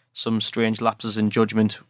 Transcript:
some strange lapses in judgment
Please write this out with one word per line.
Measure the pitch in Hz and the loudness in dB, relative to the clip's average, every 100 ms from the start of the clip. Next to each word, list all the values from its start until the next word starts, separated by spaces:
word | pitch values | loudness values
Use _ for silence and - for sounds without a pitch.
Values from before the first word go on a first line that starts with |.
| _ | _
some | - 117 110 | -8 -2 -2
strange | - - 113 110 | -2 0 0 0
lapses | 117 107 113 107 | -2 -2 -4 -2
in | 107 | 0
judgment | 117 110 110 107 - _ | 2 2 2 2 0 _